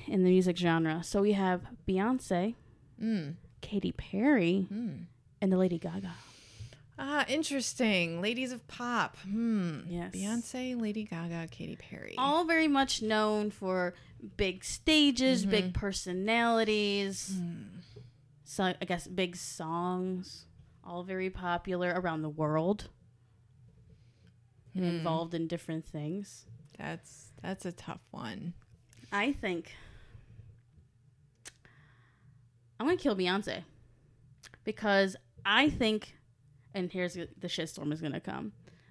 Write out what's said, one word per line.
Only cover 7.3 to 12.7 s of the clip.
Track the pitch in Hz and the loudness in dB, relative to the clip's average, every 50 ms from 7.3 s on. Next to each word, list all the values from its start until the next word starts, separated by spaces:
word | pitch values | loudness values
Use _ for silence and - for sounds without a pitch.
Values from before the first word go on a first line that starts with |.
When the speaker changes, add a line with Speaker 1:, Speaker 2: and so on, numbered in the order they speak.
| 262 311 311 - 285 269 220 - - - 247 214 202 180 170 165 165 170 | 0 0 0 0 -2 -2 -2 -2 0 2 4 4 4 4 2 2 0 -2
Speaker 2:
Ladies | 190 220 240 247 262 247 254 | 0 0 0 -2 -2 -4 -6
of | 233 - - | -8 -12 -14
pop. | - - 240 240 240 220 175 - - - | -10 -8 -4 0 0 0 0 0 -2 -8
Hmm. | - 190 202 226 233 233 220 202 180 170 156 131 - 170 | -8 -4 -2 0 0 2 2 2 0 0 -2 -6 -6 -6
Speaker 1:
Yes. | 175 175 175 180 180 | -6 -6 -6 -6 -6
Speaker 2:
Beyonce, | 185 196 208 226 240 226 - - 254 254 254 254 240 | -6 -4 -2 -2 -4 -4 -6 -6 -6 -6 -4 -4 -4
Lady | 226 208 208 220 208 | -4 -4 -4 -4 -6
Gaga, | - - 165 170 170 170 170 165 165 | -6 -8 -8 -6 -6 -6 -6 -8 -10
Katy | - - - - 165 - | -10 -12 -12 -10 -12 -12
Perry. | - - - - - - - - | -14 -16 -14 -14 -12 -8 -2 0
Speaker 1:
All | 262 277 294 339 349 | 2 4 4 4 4
very | 320 330 320 320 | 4 4 4 4
much | 302 | 4